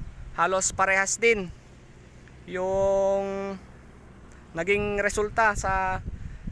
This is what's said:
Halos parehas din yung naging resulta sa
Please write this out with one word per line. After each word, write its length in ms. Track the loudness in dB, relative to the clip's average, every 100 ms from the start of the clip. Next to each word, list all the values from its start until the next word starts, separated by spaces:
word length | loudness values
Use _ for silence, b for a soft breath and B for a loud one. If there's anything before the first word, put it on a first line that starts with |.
| -14 -14 -8
Halos 400 | 0 2 2 0
parehas 480 | 2 2 4 2 2
din 320 | 4 4 0 -10 -20 -20 -20 -20 -20 -20 -20 -20 -10
yung 1040 | -4 -2 2 2 4 2 2 0 -4 -6 -8 -14 -20 -20 -20 -20 -20 -20 -20 -12
naging 480 | -4 0 0 0 0
resulta 540 | 0 0 0 2 2
sa 480 | 2 0 0 0 -4 -6 -10 B B B